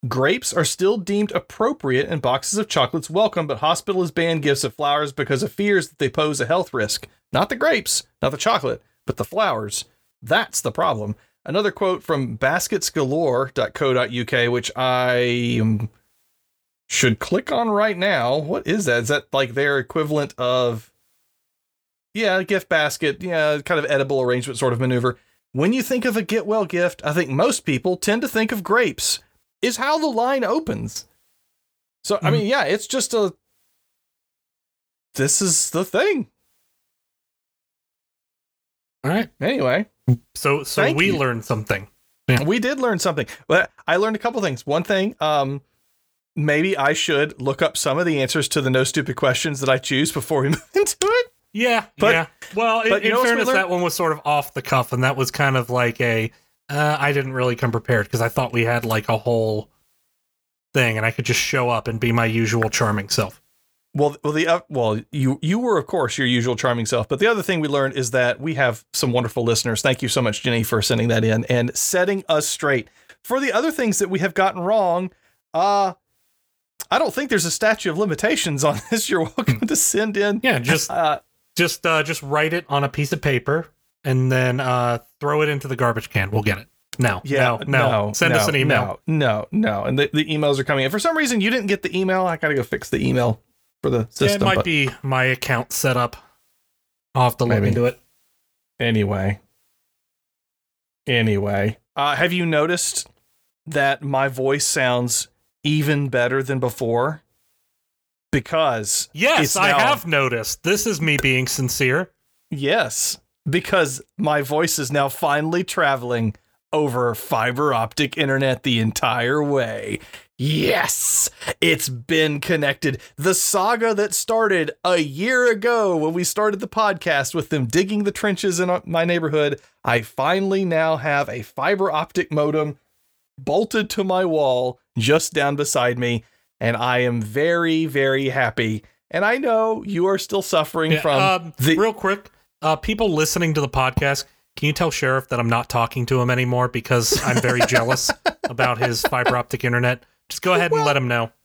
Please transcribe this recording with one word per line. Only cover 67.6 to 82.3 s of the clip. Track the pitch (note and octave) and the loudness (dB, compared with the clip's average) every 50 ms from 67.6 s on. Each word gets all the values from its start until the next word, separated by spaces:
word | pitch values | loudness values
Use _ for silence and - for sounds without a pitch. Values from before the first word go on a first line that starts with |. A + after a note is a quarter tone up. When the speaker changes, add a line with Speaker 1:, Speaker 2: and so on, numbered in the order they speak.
| D3+ | 0
Speaker 1:
learned | D3 C#3+ C#3+ C3+ C3+ C3+ | 0 0 0 0 0 -2
is | C#3 C3 A2+ | -4 -4 0
that | A#2 B2+ B2 B2 B2 - | 0 2 2 2 0 -2
we | C3 E3 D#3 | -4 -6 0
have | C3+ C#3 B2 A2+ - _ _ - | 2 2 0 0 -2 _ _ -4
some | - - C3 | -2 -2 0
wonderful | A#2+ B2 A#2+ A2+ - B2+ A#2+ | 2 0 0 0 -2 -2 0
listeners. | A#2 A2+ G#2+ - A#2+ A2+ G#2+ | 0 0 0 0 -2 -2 0
Thank | - C#3 C3 - | 0 0 0 0
you | - | -2
so | B2 - C#3 | -2 0 0
much, | B2+ A2+ G#2 - - | 0 0 -2 -2 -2
Jenny, | B2+ A#2 A#2 A2+ | 0 0 0 0
for | - - A2 | 0 0 0
sending | G#2 - B2+ A2+ A2+ A#2+ | 0 0 0 0 2 2
that | A2+ A2+ A2 | 2 2 2
in | A2+ A2 A2+ A#2 - | 2 0 0 0 0
and | B2+ A#2+ A#2+ A#2+ - | 0 0 0 0 -2
setting | - - - - F3+ F3+ F#3+ G3+ G3 - - | -4 -4 0 0 0 0 0 0 -4 -2 0
us | E3 D3+ - | 0 0 0
straight. | - - - - D3 C#3 B2 G#2+ - _ _ _ _ - _ _ | -2 -6 -4 0 0 0 0 -2 -6 _ _ _ _ -20 _ _
For | - A#3 C4+ | -4 -2 -2
the | C#4 C#4 | -2 0
other | G3 G#3+ C4+ D#4+ D#4 | 0 0 0 0 -2
things | D#4+ B3+ A3 G3 - | 0 0 0 0 0
that | G3+ F3+ | -2 -2
we | F#3 F#3+ | -2 -2
have | E3+ G3 E3 | -2 -2 0
gotten | - F#3+ F#3+ F#3+ F#3 | 2 0 0 0 -2
wrong, | F3 F#3 G#3+ A3+ G3 F3+ E3+ F3 F#3 F#3 _ _ _ _ _ _ _ _ - | -2 0 2 2 2 2 0 0 -2 -6 _ _ _ _ _ _ _ _ -2
uh, | D#3+ F3+ G3+ G3+ G3+ G3 F#3+ F3 _ _ _ _ _ _ _ _ _ _ _ _ _ _ _ _ _ - _ | 0 0 2 2 2 0 0 -2 _ _ _ _ _ _ _ _ _ _ _ _ _ _ _ _ _ -4 _
I | - B3 | 0 2
don't | D#4+ - - | 2 0 -2
think | - D4 C4 | -4 -2 0
there's | - G3 F3 | 0 0 0
a | E3+ | -2
statute | - - A3 G#3+ A3 G#3 - F3+ | -2 0 2 2 0 0 -2 -4
of | D#3 | -2
limitations | E3 G#3+ G3+ D#3 - - A3 C4+ - - F3 D3 C3+ C#3+ | -2 -2 -2 -2 -2 0 0 0 0 -2 -2 0 2 2
on | D3+ B2+ G#2+ - | 0 0 -2 -4
<laughs> | - | -4
this. | A#3 A3+ - - | -4 -2 -2 -2
You're | - F3+ D#3+ | 0 -2 -2
welcome | D#3 - - A3+ - B2 - - | -2 -4 -4 0 0 0 0 0
to | G#3+ D4+ | -2 0
send | - - - - G3+ G#3+ A3 G3+ | 0 0 0 0 0 -2 0 0
in. | G3+ G3+ G#3 G3+ A3 | 0 0 0 0 0
Speaker 2:
Yeah, | G#3 C4 A3+ B2+ | 2 2 0 2
just, | A#2+ B2+ D#3 D3+ - - | 2 0 0 0 0 -2
Speaker 1:
Uh, | - - E3 D3+ D3 - _ _ _ _ _ _ _ | -2 0 0 0 0 -2 _ _ _ _ _ _ _
Speaker 2:
just, | - F3 E3 - - - | 0 0 0 0 -2 0
uh, | E3+ D#3+ D#3 | 2 2 2
just | D3+ D3 E3 - - | 2 0 -4 -6 -4
write | C#3 | -2